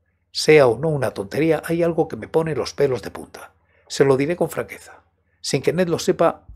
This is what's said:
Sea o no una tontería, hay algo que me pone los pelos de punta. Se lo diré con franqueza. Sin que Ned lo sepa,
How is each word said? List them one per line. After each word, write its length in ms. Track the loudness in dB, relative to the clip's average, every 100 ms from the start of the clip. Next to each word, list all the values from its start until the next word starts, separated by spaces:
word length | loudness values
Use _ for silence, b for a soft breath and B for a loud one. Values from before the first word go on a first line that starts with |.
| _ _ _
Sea 340 | -4 4 6 6
o 100 | 4
no 120 | -2
una 240 | -2 -4
tontería, 500 | -6 -6 -2 0 0
hay 200 | -2 -2
algo 240 | 0 0 -4
que 80 | -4
me 100 | -4
pone 300 | -2 -2 -4
los 180 | -6
pelos 280 | -2 -2 0
de 100 | -6
punta. 400 | -14 -16 -18 -20 _ _ _ _
Se 180 | 0
lo 120 | 2 4
diré 180 | 0
con 160 | -2 -4
franqueza. 540 | -4 -10 -12 -20 -20 _ _ _ _
Sin 220 | -6 -2
que 100 | 0
Ned 140 | 0 0
lo 140 | 0
sepa, 440 | -2 2 2 0 -10